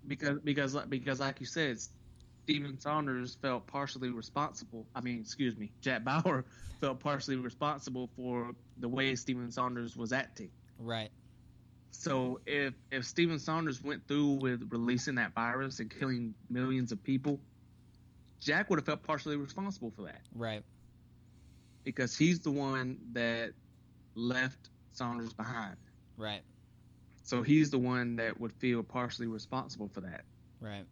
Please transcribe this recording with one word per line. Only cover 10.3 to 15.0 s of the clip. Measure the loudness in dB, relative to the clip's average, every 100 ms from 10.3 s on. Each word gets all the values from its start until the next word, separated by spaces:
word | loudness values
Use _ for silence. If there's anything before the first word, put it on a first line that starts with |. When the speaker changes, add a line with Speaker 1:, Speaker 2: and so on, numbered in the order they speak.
| -8 -14 -14 -20 -10
Speaker 2:
Right. | -4 -4 -4 -12 -20 -20 -20 -20 -20 -20 -20
Speaker 1:
So | -6 0 2 2 -2 0
if, | 0 0 -4 -6
if | -4 -2
Stephen | 4 4 4
Saunders | 0 2 2 -2
went | -4 -4 2
through | 4 6
with | 6 4 2 0
releasing | 0 4 2